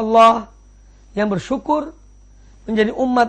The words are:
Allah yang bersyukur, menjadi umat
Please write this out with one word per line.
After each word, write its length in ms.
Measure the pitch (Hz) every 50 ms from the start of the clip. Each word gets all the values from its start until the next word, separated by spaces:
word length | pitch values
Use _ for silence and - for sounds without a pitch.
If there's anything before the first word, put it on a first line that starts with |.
Allah 340 | 226 220 226 226 226 226 226 226 208 - - - _ - - - - - - _ - - -
yang 160 | 202 208 214
bersyukur, 640 | 202 175 - - 262 269 - - 302 302 294 320 - - - - - - - - - - - - - - -
menjadi 320 | - 226 214 214 220 -
umat 320 | - 262 254 247 247 233